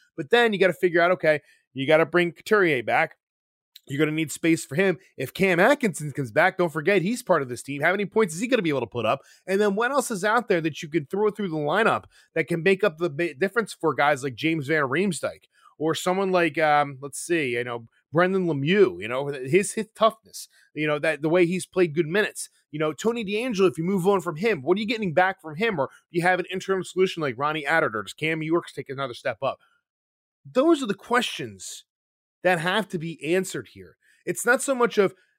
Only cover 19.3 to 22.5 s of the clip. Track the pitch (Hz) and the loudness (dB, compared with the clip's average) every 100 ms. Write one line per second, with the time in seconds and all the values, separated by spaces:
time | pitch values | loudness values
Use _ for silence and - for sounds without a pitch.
19.3 | 143 131 175 202 - 214 - 220 - _ | -6 0 2 2 -4 -8 0 0 0 _
20.3 | - - _ _ 151 151 151 160 147 156 | -18 -18 _ _ -6 -2 0 0 0 2
21.3 | 180 170 185 - 180 180 147 156 196 180 | 4 2 0 -4 0 0 0 -2 0 -2
22.3 | - - | -4 -16